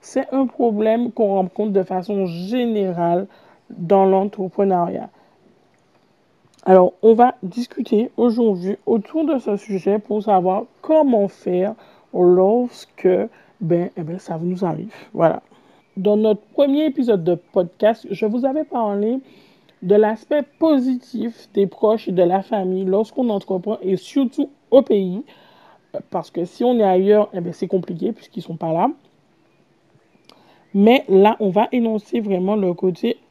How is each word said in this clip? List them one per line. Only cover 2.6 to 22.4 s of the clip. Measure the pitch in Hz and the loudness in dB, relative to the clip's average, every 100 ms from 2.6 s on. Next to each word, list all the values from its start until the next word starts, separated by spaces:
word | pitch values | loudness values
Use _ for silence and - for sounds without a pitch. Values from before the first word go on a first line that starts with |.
| 240 214 190 175 170 175 196 _ _ _ _ | -2 -2 -4 -2 0 0 -2 _ _ _ _
dans | - 170 196 | -12 0 4
l'entrepreneuriat. | 190 190 202 - 185 - 196 180 175 185 - _ _ _ _ _ _ _ _ _ _ _ _ _ _ _ - | 4 2 0 -6 -10 -2 0 0 -2 -6 -12 _ _ _ _ _ _ _ _ _ _ _ _ _ _ _ 4
Alors, | 185 180 - | 6 6 4
on | 220 | 4
va | 220 247 - | 6 4 2
discuter | 185 175 247 - 233 208 247 - | -10 -8 -10 -8 -2 0 0 0
aujourd'hui | 240 226 233 185 180 208 - | 0 2 0 0 -4 -6 -2
autour | 226 196 311 | -2 -2 -4
de | 311 277 | -2 -2
ce | - 202 | -2 -6
sujet | - 196 185 208 | -4 -6 -2 -2
pour | 208 214 | -2 -6
savoir | 202 196 180 190 240 _ | 0 0 2 -2 -6 _
comment | - 311 285 240 202 | 0 2 4 2 0
faire | - - 180 190 226 - _ _ | -4 -4 -2 -2 -6 -18 _ _
lorsque, | - 175 180 190 233 247 - - _ 190 185 220 _ _ _ | 2 4 6 4 2 -2 -8 -20 _ 0 0 -2 _ _ _
ben, | 170 170 175 - | -2 -2 -2 -8
eh | |
ben, | 156 180 | -10 -12
ça | - 165 | -10 -8
nous | 175 180 185 | -6 -4 -4
arrive. | 156 196 - - | -6 -10 -16 -16
Voilà. | - 165 - _ _ _ _ _ - | 0 0 0 _ _ _ _ _ -4
Dans | 190 214 | 0 2
notre | 220 208 | 2 -2
premier | _ - 277 277 | _ -2 0 2
épisode | 311 285 240 208 | 0 -2 0 0
de | 165 170 | 0 -2
podcast, | _ - 175 _ 214 226 - | _ -4 -4 _ 0 0 -6
je | 190 220 | -6 -4
vous | 233 | -2
avais | 262 277 311 | -2 -4 -6
parlé | 254 220 202 214 262 - - _ _ _ _ | -4 -4 -2 -2 -4 -8 -20 _ _ _ _
de | 180 208 | 0 2
l'aspect | 214 220 _ 294 285 _ | 4 0 _ -4 -4 _
positif | 320 285 247 254 _ 233 226 226 - - | 2 2 0 -4 _ -8 -8 -10 -8 -2
des | 196 | -2
proches | - 214 220 - | 0 0 0 -2
et | |
de | 180 | 0
la | 175 190 | 2 0